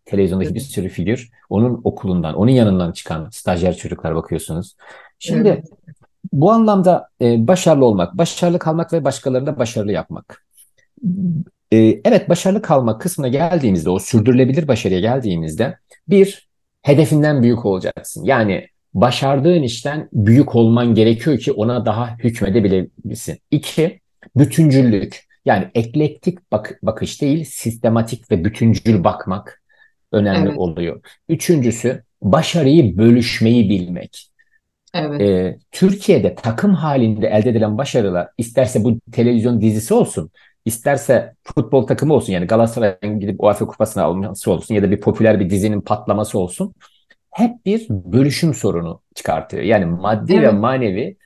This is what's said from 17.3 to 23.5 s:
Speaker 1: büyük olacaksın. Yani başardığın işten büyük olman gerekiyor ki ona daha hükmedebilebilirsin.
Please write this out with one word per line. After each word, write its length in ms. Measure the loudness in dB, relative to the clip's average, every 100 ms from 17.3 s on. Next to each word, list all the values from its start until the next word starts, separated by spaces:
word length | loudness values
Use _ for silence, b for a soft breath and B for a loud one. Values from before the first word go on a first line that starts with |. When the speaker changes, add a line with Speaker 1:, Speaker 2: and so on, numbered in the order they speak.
| 4
Speaker 1:
büyük 220 | 2 2 0
olacaksın. 580 | -2 -4 -10 -14 -6
Yani 420 | 0 2 0 -2 -8 _ _
başardığın 680 | 0 0 2 0 2 2 2
işten 460 | 0 -4 -8 -8 -6
büyük 420 | 0 4 6 4
olman 400 | 4 4 4 2
gerekiyor 440 | 4 4 2 0 0
ki 140 | 0
ona 340 | -2 -2 -2 -2
daha 300 | -4 -6 -4
hükmedebilebilirsin. 1200 | -4 -2 0 2 2 0 -2 -10 -12 -10 -10 -12 _